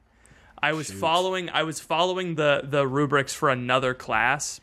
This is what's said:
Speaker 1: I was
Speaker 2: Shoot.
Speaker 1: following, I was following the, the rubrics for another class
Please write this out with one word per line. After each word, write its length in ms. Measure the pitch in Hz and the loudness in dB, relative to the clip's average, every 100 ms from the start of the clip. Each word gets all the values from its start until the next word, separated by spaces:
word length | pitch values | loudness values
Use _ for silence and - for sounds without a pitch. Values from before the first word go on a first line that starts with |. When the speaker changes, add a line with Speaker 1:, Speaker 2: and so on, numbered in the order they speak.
| _ _ _ - - - | _ _ _ -20 -20 -4
Speaker 1:
I 100 | 147 | -2
was 140 | 156 139 | -2 -6
Speaker 2:
Shoot. 80 | 98 | -4
Speaker 1:
following, 560 | 160 170 185 185 175 | 0 2 2 -2 -2
I 100 | 147 | -2
was 180 | 160 151 | -2 -6
following 540 | - 160 185 185 180 | -4 0 0 0 -4
the, 280 | 156 147 143 | 0 2 2
the 240 | 139 143 135 | 2 0 2
rubrics 480 | 135 143 143 135 - | 2 2 2 0 0
for 160 | 151 | 0
another 420 | 123 123 131 127 | 0 0 2 0
class 640 | 127 - 110 120 147 - - | -4 -2 2 2 0 -4 -8